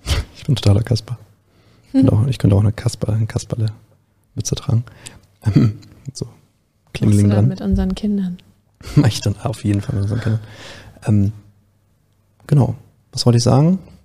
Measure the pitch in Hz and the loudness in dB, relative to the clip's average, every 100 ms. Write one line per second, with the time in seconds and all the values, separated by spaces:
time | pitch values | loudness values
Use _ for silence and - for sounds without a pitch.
0 | - - - - - 117 110 101 113 - | -4 -2 -4 -8 -4 0 2 2 2 -4
1 | - 117 - _ _ _ _ _ _ 269 | -4 -14 -16 _ _ _ _ _ _ 2
2 | 262 104 135 120 107 101 104 - 113 - | 4 4 0 0 2 4 2 -2 -6 -6
3 | - 107 107 - - 123 110 104 _ _ | -4 -2 -2 -4 -8 -6 -6 -6 _ _
4 | _ _ _ - - - - 113 123 - | _ _ _ -10 -6 -6 -2 -2 -2 -14
5 | - - _ _ - - 120 104 - - | -20 -20 _ _ 0 2 2 -2 -16 -20
6 | - - - - _ _ _ _ _ - | -18 -14 -14 -16 _ _ _ _ _ -4
7 | 113 101 101 101 104 190 208 190 185 185 | 2 4 4 4 2 0 -2 -2 -2 -2
8 | 208 202 185 180 - _ _ _ - - | -2 -2 -4 -8 -16 _ _ _ -4 2
9 | 131 - 104 98 107 104 107 101 101 98 | 2 0 -4 -6 -6 -6 -2 -2 -2 -4
10 | 98 113 110 110 - - - - - - | -4 -4 -2 -4 -6 -20 -20 -20 -20 -12
11 | - 104 101 - - _ _ _ _ _ | -2 0 0 -4 -16 _ _ _ _ _
12 | _ _ _ _ - 147 117 110 - _ | _ _ _ _ 0 2 2 -2 -12 _
13 | _ - - 120 117 123 156 185 - - | _ -4 2 2 4 4 4 2 -4 -20